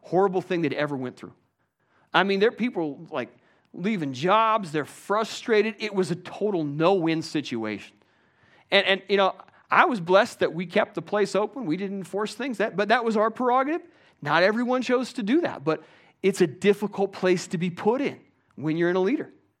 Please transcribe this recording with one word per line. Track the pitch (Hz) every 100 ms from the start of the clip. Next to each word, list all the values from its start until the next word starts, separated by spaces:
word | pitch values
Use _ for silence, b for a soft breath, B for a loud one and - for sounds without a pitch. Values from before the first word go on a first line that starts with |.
horrible | - 175 196 185
thing | - 180
they'd | 151
ever | 131 147 139
went | 127 123
through? | 90 - _ _ _ _ _ _ _
I | 160
mean, | 190 196
there | 214
are |
people, | 208 240 202 156 139 160
like, | 147 120 _ b b b
leaving | - 190 214 143
jobs, | 127 175 214 226 220 180
they're | 151
frustrated. | 135 - - 202 220 - - 214 214 214
It | 220
was | 202 170
a | 170
total | - - 170 170
no-win | 147 143 165 196 165 160
situation. | 156 156 135 117 110 101 - _ b b b b b b b
And, | 202 185
and, | 190 -
you | 202
know, | 190 - - b b
I | 165 320
was | 240
blessed | 165 190 233 -
that | 175 156
we | 180
kept | - - -
the |
place | 160 208 202 190
open. | 208 277 196
We | 175
didn't | 196 196
enforce | 175 190 208
things, | - 269 220
that, | 214 170
but | 202
that | 247 233
was | 214
our | 220
prerogative. | 220 247 254 269 339 - b b b
Not | - 156
everyone | 185 220 240 254
chose | 247 254 254
to | -
do | 202 302
that, | 349 -
but | 139 156 b b b b
it's | 185 185
a | 175
difficult | - 202 202 202 - 196
place | - 185 185 -
to | 175
be | 180
put | 170 208 247
in | 240 - _ _ _ -
when | 147 160
you're | 170
in | 185
a |
leader. | 190 285 - - _ _